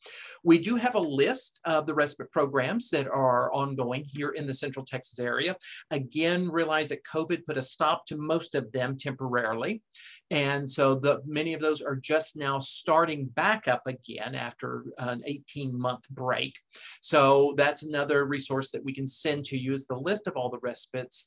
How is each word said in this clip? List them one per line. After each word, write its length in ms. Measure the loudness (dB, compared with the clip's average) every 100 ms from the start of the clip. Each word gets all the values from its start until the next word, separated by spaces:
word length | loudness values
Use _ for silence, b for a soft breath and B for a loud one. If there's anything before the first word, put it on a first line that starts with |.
| B B B B
We 160 | 6 6
do 180 | 6 0
have 180 | 2
a 60 | 2
list 600 | 2 4 2 2 -6 -8
of 220 | 0 0 2
the 80 |
respite 380 | 2 2 0 -4
programs 580 | 0 2 2 2 0 0
that 160 | 0 0
are 460 | 2 4 4 2
ongoing 520 | 0 -2 -2 -2 -2
here 260 | -6 -6 -6
in 160 | -4 -4
the 80 |
Central 300 | -4 -6 -8
Texas 340 | -8 -10 -10 -6
area. 380 | -2 0 0 -2 B B B
Again, 600 | -6 -4 0 2 2 0
realize 380 | 0 0 0 -2
that 160 | -6
covid 420 | -6 -4 -2 -4 -4
put 120 | -4
a 40 |
stop 420 | -4 0 0 0 -2
to 100 | -6
most 380 | 0 -2 0
of 180 | -4 -2
them 240 | -2 -2 -2
temporarily. 840 | -6 -6 -2 0 0 -2 -2 -4 _ B B B -2
And 400 | 0 2 0 -2
so 240 | 4 4
the, 260 | 4 4 2 0
many 260 | -2 -2
of 80 | 0
those 220 | 0 0
are 120 | -2
just 420 | -6 0 0 0 -6
now 220 | -2 -2
starting 680 | -2 -6 2 4 4 0 -4
back 420 | 0 2 2 2
up 140 | 0 -2
again 480 | -10 -10 -10 -8
after 520 | -6 -8 -8 -8 -8 -10 -8
an 240 | -6 -6 -6
eighteen 520 | -10 -10 -8 -6 -2
month 300 | -2 -4 -10
break. 460 | -6 -2 0 -2 -8 _ B B B
So 540 | 2 6 8 8 6 4
that's 240 | 2 2
another 420 | -4 -2 2 2
resource 460 | 2 -2 -2 -4 -4
that 120 | -6
we 120 | -6
can 120 | -6 -6
send 380 | -4 -2 -2 -2
to 120 | -4
you, 160 | -2
is 120 | -4 -4
the 80 |
list 320 | -4 -2 -2 -4
of 100 | -4
all 120 | -4
the 100 | -4
respites 640 | -6 -8 -8 -8 -8 -10